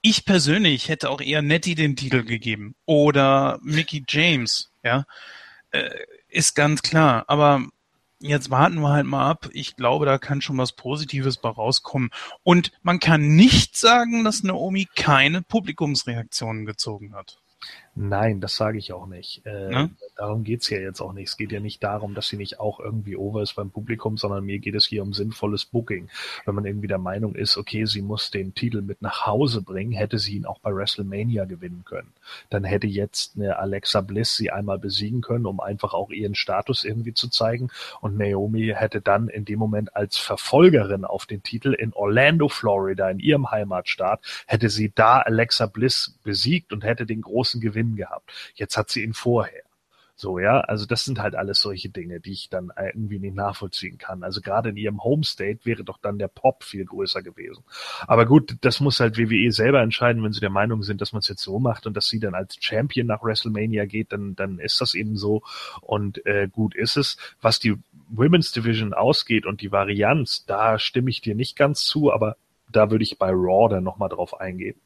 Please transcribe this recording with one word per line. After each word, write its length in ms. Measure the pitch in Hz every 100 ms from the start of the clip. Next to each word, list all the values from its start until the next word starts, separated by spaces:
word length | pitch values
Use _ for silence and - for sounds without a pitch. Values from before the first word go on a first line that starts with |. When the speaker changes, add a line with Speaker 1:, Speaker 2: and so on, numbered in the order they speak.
Speaker 1:
Ich 220 | 220 214
persönlich 640 | - 185 143 180 190 131 -
hätte 220 | 156 131
auch 100 | 139
eher 220 | 135 151
Natty 340 | 147 165 180 160
den 220 | 151 131
Titel 260 | 135 131
gegeben 520 | 113 117 113 107 104 - -
oder 760 | 151 147 143 135 135 139 123
Mickie 440 | 139 156 160 151 131
James, 640 | 147 170 147 117 - - _
ja. 220 | 117 127 139 - - - - - _
Äh, 180 | 69 - - - - _
ist 260 | - 156 -
ganz 260 | 147 151
klar, 440 | - 160 156 117 -
aber 380 | 147 147 139 127 _ _ _ _ _
jetzt 300 | 143 147 139
warten 300 | 131 165 170
wir 80 | 143
halt 160 | 143 135
mal 240 | 139 135
ab. 200 | 160 -
Ich 240 | - - -
glaube, 300 | 120 147 143
da 120 | 135
kann 240 | - 143
schon 160 | - 131
was 160 | 127
Positives 640 | - 123 147 151 139 135 123
bei 120 | 117
rauskommen. 600 | 113 110 135 - 135 120 - - -
Und 280 | - 175 - _
man 180 | 175 175
kann 360 | - 160 147 156
nicht 400 | 247 - - -
sagen, 480 | 226 240 240 233
dass 200 | 220 214
Naomi 440 | 190 185 180 190 185 -
keine 460 | - 139 139 175
Publikumsreaktionen 1200 | - 226 180 151 151 139 - 117 113 - 117 110 107
gezogen 480 | 104 - 104 101 101
hat. 240 | 95 - _ _ - - _
Speaker 2:
Nein, 460 | - 101 98 110 98
das 160 | 98 -
sage 220 | 110 110
ich 160 | -
auch 120 | 90 95
nicht. 400 | 90 - - -
Äh, 240 | 104 95
Speaker 1:
Ne? 200 | 127 160 - - -
Speaker 2:
darum 300 | 104 107 107
geht's 240 | 117 -
ja 100 | 104
jetzt 220 | 95 95
auch 100 | 92
nicht. 160 | 98 92
Es 80 | -
geht 160 | 104
ja 80 | 104
nicht 240 | 104 -
darum, 300 | 101 104 107 101
dass 140 | -
sie 80 | 110
nicht 220 | 101 -
auch 200 | 107 -
irgendwie 380 | 110 110 101 92
over 240 | 98 107
ist 140 | 101 -
beim 140 | 101
Publikum, 480 | 107 110 113 110 107
sondern 280 | 104 98 98
mir 140 | 101
geht 160 | 101 107
es 100 | -
hier 180 | 107
um 100 | 98
sinnvolles 520 | 101 104 - 104 104 -
Booking. 440 | 117 117 95 87 - - - -
Wenn 100 | 101
man 100 | 101
irgendwie 220 | 104 101
der 120 | 95
Meinung 360 | 92 98 110 -
ist, 220 | 107 -
okay, 280 | 104 110 110
sie 160 | 107
muss 300 | 98 107 -
den 220 | 101 95
Titel 280 | - 123 110
mit 200 | 98 98
nach 240 | 101 - -
Hause 360 | 107 139 117
bringen, 300 | 95 95 107
hätte 280 | 107 107 110
sie 180 | 101 101
ihn 80 | 92
auch 140 | -
bei 140 | 107
WrestleMania 680 | 95 101 - 98 98 113 120
gewinnen 400 | 95 175 180 175
können. 300 | - - - _ - - _
Dann 140 | 101
hätte 240 | 95 101 104
jetzt 480 | 98 101 - - -
eine 220 | 101 92
Alexa 420 | 98 98 - 107
Bliss 380 | 98 101 117 -
sie 140 | 110
einmal 280 | 98 101 95
besiegen 420 | 101 98 107 123
können, 240 | - 120 117
um 140 | 98
einfach 340 | 98 104 101
auch 180 | 87 98
ihren 240 | 104 104 101
Status 500 | - 98 - 127 104
irgendwie 280 | 110 113
zu 140 | 110 123
zeigen. 440 | - 113 120 127 - - -
Und 180 | 107 101
Naomi 560 | 101 98 104 110 110
hätte 280 | 104 110 107
dann 260 | 101 101 117
in 160 | 107
dem 160 | 104 104
Moment 380 | 110 107 107 104
als 200 | 104 -
Verfolgerin 840 | - - - 135 180 151 98 98
auf 220 | 95 98 -
den 180 | 104
Titel 300 | - - 139
in 180 | 127 113
Orlando, 560 | - 101 113 143 165 147
Florida, 600 | - 113 98 95 95 95
in 100 | 95
ihrem 320 | 143 143 131
Heimatstaat, 720 | 107 101 90 - - 92 107 - - -
hätte 240 | 110 117
sie 240 | 104 107 -
da 240 | 110 127
Alexa 460 | 117 113 117 - 110
Bliss 520 | - 127 - - _
besiegt 480 | 107 98 120 175 _
und 140 | 104 107
hätte 200 | 120 113
den 160 | 110
großen 380 | 107 113 123 120
Gewinn 220 | 113 107 113 107
gehabt. 360 | - - - - -
Jetzt 240 | - 104 -
hat 140 | 107
sie 120 | 120
ihn 120 | 110 110
vorher. 480 | 123 120 - - _ _ _ _ _ _
So, 220 | 95 90
ja, 220 | 98 127
also 260 | - 107 104
das 180 | 113
sind 140 | - 117
halt 160 | 104
alles 280 | - 98 101
solche 280 | 104 92 90
Dinge, 300 | 98 85 85
die 140 | 95
ich 160 | 98 -
dann 220 | 92 90 -
irgendwie 400 | 98 113 104 101
nicht 160 | 98
nachvollziehen 640 | 95 101 95 95 - 92 90
kann. 240 | - 92
Also 180 | 92 95
gerade 300 | 101 104 117
in 80 | 104
ihrem 260 | 107 101
Homestate 580 | 117 147 147 - 120 120
wäre 200 | 120 113
doch 140 | 98 -
dann 220 | 104 104
der 80 | 98
Pop 360 | - 131 -
viel 220 | - 101 92
größer 380 | 95 95 -
gewesen. 400 | 90 87 87 - _ - - - -
Aber 220 | 113 117
gut, 280 | 147 - 120
das 200 | 127 -
muss 180 | 139 -
halt 180 | 117 110
W 140 | 113
W 40 | 113
E 140 | 117
selber 320 | 107 113 139
entscheiden. 420 | 113 - 120 117
Wenn 80 | 107
sie 80 | 104
der 120 | 101
Meinung 320 | 98 110 110
sind, 180 | 101 98
dass 100 | 101
man's 160 | 107 -
jetzt 140 | 95
so 160 | - 98
macht 300 | 127 110 113
und 100 | 104
dass 100 | -
sie 120 | 113
dann 160 | 107 90
als 200 | 98 -
Champion 480 | - 107 139 127 117
nach 160 | 107
WrestleMania 600 | 117 107 113 107 110 107 101
geht, 260 | 107 110
dann, 240 | 104 101 92
dann 240 | 98 92
ist 200 | 107 -
das 140 | 123
eben 240 | - 107 104
so. 240 | 104 107 - - - -
Und, 420 | - 107 101 - -
äh, 200 | 101 98
gut 280 | - 104 -
ist 220 | 120 147
es. 200 | 135 - - _
Was 160 | 117 -
die 200 | 113 101 - _ _
Women's 420 | 110 139 175 -
Division 420 | 123 117 110 107
ausgeht 540 | 95 113 147 - 113 -
und 140 | 104
die 100 | 98
Varianz, 720 | 101 98 101 104 156 127 - -
da 320 | 101 113 107
stimme 320 | - 127 127
ich 120 | -
dir 120 | 113
nicht 220 | 107 127 -
ganz 280 | 143 147
zu, 300 | - 156 143
aber 240 | - 107 - _ _ _
da 200 | 113 107
würde 120 | 110
ich 140 | 110 -
bei 140 | 95
Raw 380 | 92 90 95 113
dann 140 | 98
nochmal 260 | 90 104 98
drauf 300 | 90 87 -
eingehen. 360 | 95 92 98 -